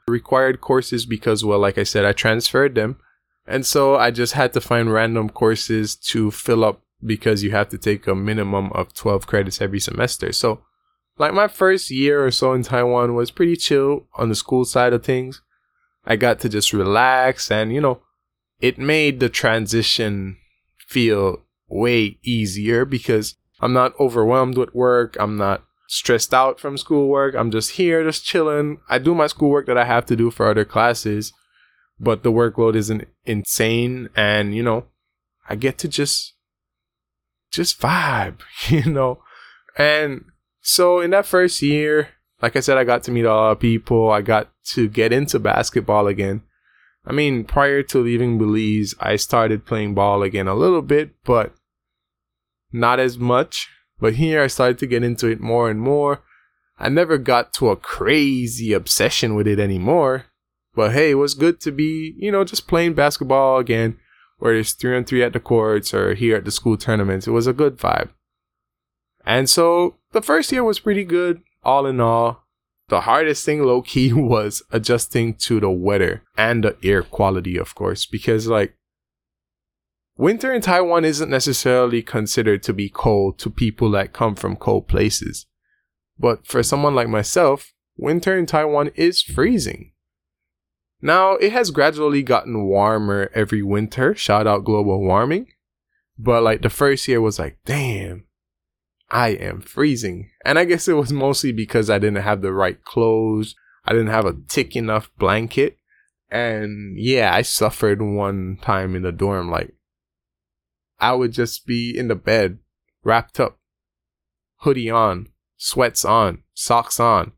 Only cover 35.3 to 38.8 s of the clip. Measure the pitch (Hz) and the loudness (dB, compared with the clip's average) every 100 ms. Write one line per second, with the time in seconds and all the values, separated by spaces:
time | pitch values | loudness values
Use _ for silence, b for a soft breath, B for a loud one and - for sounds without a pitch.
35.3 | _ - 107 131 - 165 143 143 - - | _ -10 -4 -4 -4 -6 -4 -2 -4 -6
36.3 | _ _ _ _ _ _ _ _ _ _ | _ _ _ _ _ _ _ _ _ _
37.3 | _ _ - 175 - - 175 156 127 98 | _ _ -4 -4 -2 -2 0 -2 -2 -6
38.3 | - - - - 160 | -8 -20 -10 0 2